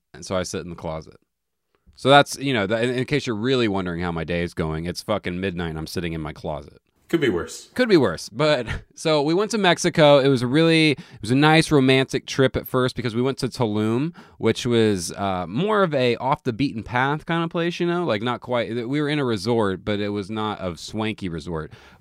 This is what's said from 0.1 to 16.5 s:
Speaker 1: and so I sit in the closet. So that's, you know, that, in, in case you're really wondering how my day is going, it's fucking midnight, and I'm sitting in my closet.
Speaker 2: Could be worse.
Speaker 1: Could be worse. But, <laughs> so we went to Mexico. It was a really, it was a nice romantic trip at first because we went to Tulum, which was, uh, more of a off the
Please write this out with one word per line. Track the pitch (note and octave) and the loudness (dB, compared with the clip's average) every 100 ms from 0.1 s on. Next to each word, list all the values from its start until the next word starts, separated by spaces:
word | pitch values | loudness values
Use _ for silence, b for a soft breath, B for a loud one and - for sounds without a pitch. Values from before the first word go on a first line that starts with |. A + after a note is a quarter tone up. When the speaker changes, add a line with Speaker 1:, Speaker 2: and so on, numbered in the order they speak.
Speaker 1:
and | - | -18
so | F2 | -6
I | F#2+ | -4
sit | F2 F#2+ | -4 -8
in | E2+ | -10
the | |
closet. | E2 E2+ D#2+ D2+ - _ _ _ _ _ _ _ | -10 -10 -10 -12 -20 _ _ _ _ _ _ _
So | - B2+ | -4 6
that's, | C#3+ C#3+ - | 6 6 -2
you | C#3 | -2
know, | A#2+ | 0
that, | G2 A2 | 0 0
in, | B2 | 0
in | B2+ | -2
case | B2 C#3+ B2+ | -2 -4 -4
you're | |
really | G#2 B2 C3 A2 | -4 0 2 2
wondering | F#2+ F2+ E2+ | 0 -4 -4
how | F2 | -4
my | E2 | -4
day | D#2+ F2 | -4 -2
is | F2 | -4
going, | - D#2+ D#2 | -4 -4 -4
it's | E2+ E2 | -6 -8
fucking | - G2+ F#2 F2+ | -4 -4 -4 -6
midnight, | G2 F2 E2 | -6 -4 -6
and | D#2+ | -6
I'm | D#2+ | -8
sitting | F#2 E2+ | -6 -6
in | D#2+ | -6
my | D2+ | -8
closet. | D2+ E2+ C#2+ C#2+ - _ _ - | -10 -8 -8 -12 -20 _ _ -4
Speaker 2:
Could | E3 | 0
be | C3 | 0
worse. | F2 - - - | 0 -6 -12 -10
Speaker 1:
Could | - B3 | -2 4
be | F3 | 4
worse. | G#2+ D#2+ - | 4 -2 -10
But, | A#2 D3+ C#3 A2 - | -2 0 0 -2 -8
<laughs> | - | -10
so | - D#3+ D3+ | -6 0 2
we | C#3+ | 2
went | F3 G#3+ | 0 0
to | A3 | 0
Mexico. | F#3 - F3 E3 D3 C#3+ | 2 2 0 6 8 8
It | C3+ | 6
was | C3 | 2
a | B2 | 2
really, | D3 E3 D#3+ D#3 | 4 6 6 4
it | - B B | 2 B B
was | - | 0
a | |
nice | C3+ D3+ D#3+ - | 4 6 6 6
romantic | D3 C3 C3 C3+ C3 | 4 6 4 2 -4
trip | - - C3 | -4 2 2
at | B2+ | 0
first | - C3 B2+ | -2 -2 -2
because | - A2+ | -2 -4
we | A2+ | -2
went | C3 B2+ | -2 -2
to | B2+ | -6
Tulum, | - A2+ G#2+ A2 A#2+ D#3+ B B B | -2 -2 0 0 0 -4 B B B
which | A2 G#2+ | -2 0
was, | B2 A#2 A2 F#2+ E2 | 0 2 2 2 -4
uh, | - G2 F#2 | -6 -4 -4
more | E2 A2+ G#3 G#3+ | -4 -4 0 2
of | F#3 | 2
a | C#3+ B2 | 2 0
off | A2+ C3 D3 | 0 -2 -2
the | C3 | -4